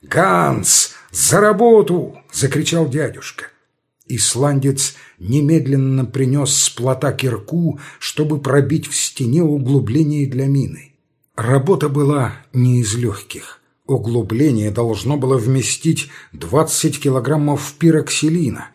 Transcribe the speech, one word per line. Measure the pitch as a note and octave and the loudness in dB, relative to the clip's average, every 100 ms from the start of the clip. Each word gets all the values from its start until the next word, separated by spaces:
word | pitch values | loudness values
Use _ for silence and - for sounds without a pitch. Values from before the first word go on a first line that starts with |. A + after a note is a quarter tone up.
«Ганс, | - - F#3+ F3+ E3 B2 - - - - - | -4 0 2 2 0 0 0 0 0 -6 -14
за | - - F3+ | -4 2 4
работу!» — | G#3 G3 A#3 A3+ F#3 F3 B2 - _ | 4 4 6 6 6 0 -4 -12 _
закричал | - C3+ C3+ - E3 D#3 | -4 -2 0 -2 0 0
дядюшка. | B2+ C#3 G2 - - - _ _ _ _ _ _ | -2 -4 -6 -16 -16 -18 _ _ _ _ _ _
Исландец | B2 - A#2 C#3+ C#3+ C3+ C#3 - - - _ | -4 -2 0 0 2 0 -2 -4 -8 -20 _
немедленно | F2+ C3+ D3 D#3+ B2+ C#3 C3+ C3+ | -2 0 4 2 2 0 2 0
принёс | B2 C3 C3 C#3 C#3 | -2 -2 0 0 0
с | - - | 0 -2
плота | - B2 C3 D3 | -2 -2 0 -2
кирку, | - C3 A2+ G#2 E3 E3 - - - | -2 -4 -4 -4 -2 -2 -2 -12 -12
чтобы | - - D3+ D3+ | -10 -4 -2 -2
пробить | C#3 C#3 A#2+ D#3 - | 2 2 2 0 -2
в | - | -6
стене | - - B2 C#3 | -6 -4 0 2
углубление | E3 C#3+ B2+ C#3 G#2 B2+ D#3 D3 C#3 | 2 0 2 2 2 0 2 0 -2
для | B2 C3+ | -2 0
мины. | C#3 A2 E2+ - _ _ _ _ - | 0 0 -6 -18 _ _ _ _ -6
Работа | A2+ C3+ C3+ F#3 D3 | 2 2 4 2 2
была | C#3+ C#3+ D3 A#2+ - _ | 0 0 2 -2 -6 _
не | B2+ B2 B2 | 0 2 2
из | A2 | 0
лёгких. | A2 A#2+ - - - - - _ _ - | -2 -4 -6 -12 -16 -16 -20 _ _ -4
Углубление | - G#2 A#2 G#2 A2 D3+ A#2 G#2+ | -2 0 -2 -2 0 2 2 -2
должно | G#2+ A#2 G#2 A#2 D3 | -2 -2 -2 -2 -2
было | C3+ C3 | 0 0
вместить | G#2+ C3+ A2+ - E3 D#3+ - - - | 2 0 -2 -4 -2 -2 -4 -14 -20
двадцать | - E2 C3+ D#3+ - D#3+ - | -16 -2 0 0 0 -2 -2
килограммов | C#3+ C3 B2 D3+ D3 C#3+ - - | -2 -2 0 0 0 -2 -6 0
пироксилина | E3 D#3 D3+ - D3+ E3 D3 D#2+ - | 2 2 0 -2 0 0 -2 -4 -12